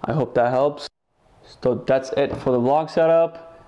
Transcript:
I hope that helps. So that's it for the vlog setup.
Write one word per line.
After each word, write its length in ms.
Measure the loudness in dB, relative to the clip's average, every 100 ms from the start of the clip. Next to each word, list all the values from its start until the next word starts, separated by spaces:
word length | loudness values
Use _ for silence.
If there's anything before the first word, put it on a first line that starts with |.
| -4
I 80 |
hope 200 | -2 0 0
that 160 | 2
helps. 360 | 2 0 -2 -16 _ _ _ _ _ -20 -4
So 140 | -2 -2
that's 340 | 0 -2 -2
it 220 | -2 -2 -2
for 140 | 0
the 60 | 0
vlog 320 | 2 0 0
setup. 720 | 0 4 4 2 -2 -20 -20